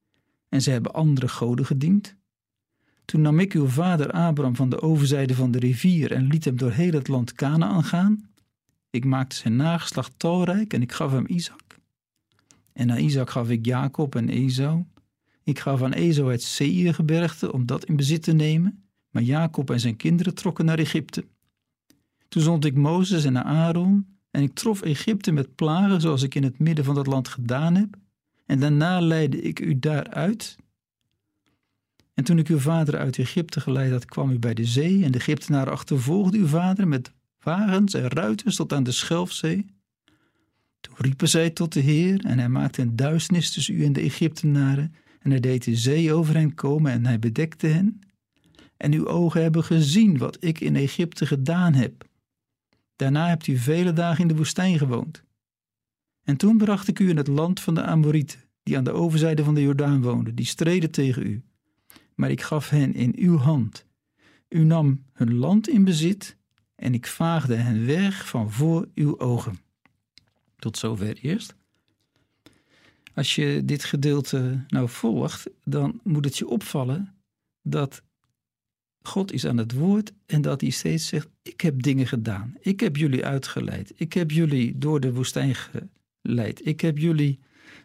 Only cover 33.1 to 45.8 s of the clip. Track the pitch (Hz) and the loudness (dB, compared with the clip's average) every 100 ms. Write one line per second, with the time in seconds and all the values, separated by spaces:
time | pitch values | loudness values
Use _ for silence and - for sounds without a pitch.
33.1 | 127 127 - 165 - 139 131 131 127 - | -2 -2 -2 -4 -6 -2 0 0 -2 -4
34.1 | - 139 127 117 113 117 123 160 196 160 | -4 -2 0 0 -2 0 0 2 2 2
35.1 | 123 - 151 - 143 135 135 - 143 123 | 0 0 -4 0 -2 0 -4 -2 -2 0
36.1 | 180 190 214 170 160 180 190 185 135 127 | 2 2 2 2 2 2 2 2 0 -4
37.1 | _ _ _ - 180 214 190 202 131 127 | _ _ _ -4 0 2 4 2 2 -2
38.1 | - 208 214 220 - 160 143 127 127 - | -2 -2 -2 -2 -2 -2 0 0 -2 -2
39.1 | 170 180 - 156 180 - _ _ _ _ | -2 -2 -4 -4 -4 -6 _ _ _ _
40.1 | _ _ _ _ _ _ _ - - 131 | _ _ _ _ _ _ _ -20 -4 -2
41.1 | 135 165 165 165 160 165 160 139 151 180 | 0 2 2 0 -2 -4 0 2 2 2
42.1 | 196 - 123 120 131 143 - 120 113 139 | 0 0 0 0 0 -2 -2 -2 0 0
43.1 | 165 160 175 160 - 135 170 147 143 156 | 0 0 0 0 -4 -4 0 0 0 -2
44.1 | - 160 156 156 143 135 139 156 - _ | -2 -4 0 0 2 2 0 -4 -8 _
45.1 | _ 139 135 127 127 123 117 | _ -2 0 2 0 0 0